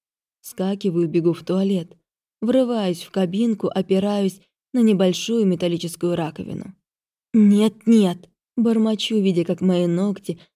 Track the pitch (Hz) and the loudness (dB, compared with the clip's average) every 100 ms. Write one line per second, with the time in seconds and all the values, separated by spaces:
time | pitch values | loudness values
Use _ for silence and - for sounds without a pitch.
0 | _ _ _ _ - - 190 202 202 170 | _ _ _ _ -20 -6 -4 -2 -2 0
1 | 170 170 170 165 - 185 196 190 165 _ | 0 0 0 -2 -4 -2 0 -2 -4 _
2 | _ _ _ _ 220 262 247 233 190 170 | _ _ _ _ 0 2 2 0 -2 -4
3 | - - 185 190 233 208 - 190 190 190 | -6 -4 -2 0 -2 0 -2 -4 0 0
4 | 202 202 196 185 _ _ _ 254 226 190 | 0 -2 -2 -4 _ _ _ 0 2 4
5 | 185 180 - 233 202 170 180 170 170 - | 2 0 -2 0 0 0 -2 -2 -6 -6
6 | 175 170 160 156 - - - - _ _ | -4 -2 -6 -8 -12 -12 -14 -18 _ _
7 | _ _ _ 226 208 202 214 214 - 226 | _ _ _ 4 4 6 2 0 2 4
8 | 190 175 - _ _ - 233 226 220 214 | 4 0 -10 _ _ -2 0 2 0 -2
9 | - 220 196 175 170 175 185 180 175 170 | -2 0 0 0 -2 -2 0 2 0 0
10 | 202 196 - 170 _ | -2 -4 -8 -12 _